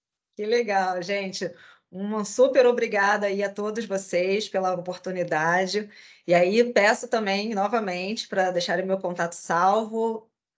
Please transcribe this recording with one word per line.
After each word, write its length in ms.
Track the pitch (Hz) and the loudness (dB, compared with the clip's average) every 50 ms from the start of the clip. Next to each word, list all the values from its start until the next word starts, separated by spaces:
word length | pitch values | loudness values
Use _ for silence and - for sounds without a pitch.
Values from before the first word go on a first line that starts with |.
| _ _ _ _ _ _ _ | _ _ _ _ _ _ _
Que 100 | - 208 | -8 -4
legal, 560 | 214 233 240 233 202 196 196 185 185 180 180 | 0 0 0 0 0 0 0 0 0 -2 -4
gente. 500 | 175 185 202 202 196 190 185 - 196 170 - - - - - _ _ _ | -4 -4 -4 -4 -4 -6 -6 -6 -8 -8 -8 -12 -18 -20 -20 _ _ _
Um 320 | - 185 196 208 214 214 202 | -12 -10 -8 -6 -4 -4 -4
super 440 | - - - 254 277 254 269 254 240 | -4 2 2 2 4 6 6 6 6
obrigada 580 | 233 220 226 208 202 202 196 202 208 208 208 | 4 2 0 -2 0 0 2 2 2 2 0
aí 160 | 202 196 202 202 | -2 -2 -2 -4
a 80 | 196 | -4
todos 340 | 196 - 208 214 214 233 220 | -4 -6 -6 -6 -6 -6 -6
vocês 640 | 196 196 190 190 - - 175 180 190 196 214 214 - | -4 -6 -6 -4 -2 -2 0 0 0 0 -2 -2 -2
pela 260 | - 190 185 185 185 | -4 -2 -2 0 -2
oportunidade. 1120 | 175 175 180 180 - - 190 185 180 175 156 160 151 160 165 175 185 190 185 190 208 214 208 - - - - - _ _ - | -2 -4 -8 -10 -10 -8 -8 -4 -4 -4 -2 0 0 2 2 2 2 2 0 -2 -4 -6 -6 -12 -20 -20 -20 -20 _ _ 2
E 60 | 175 | 4
aí 360 | 175 180 180 202 233 240 240 | 4 6 4 4 4 2 4
peço 360 | 240 220 196 208 240 - - 240 | 4 4 6 6 4 2 0 -2
também, 480 | - 226 214 196 196 202 208 226 233 | -2 -2 0 0 -2 -2 -2 -2 -2
novamente, 720 | 196 196 208 240 226 214 190 180 180 180 196 220 226 - - | -2 0 0 0 -2 -2 -2 -4 -4 -4 -6 -6 -6 -8 -4
pra 240 | 208 190 185 185 | -2 0 0 2
deixarem 340 | 180 175 175 - 175 175 190 | 0 -2 -2 0 -2 -2 0
meu 140 | 190 190 190 | -2 -2 -2
contato 340 | - 175 180 175 170 170 175 | -2 -4 -4 -2 -4 -4 -4
salvo, 960 | - - - 170 170 180 190 202 220 226 214 220 226 226 226 220 214 - _ _ _ _ _ _ | -8 -4 -2 0 2 4 4 4 2 0 -2 -4 -4 -2 -2 -4 -6 -10 _ _ _ _ _ _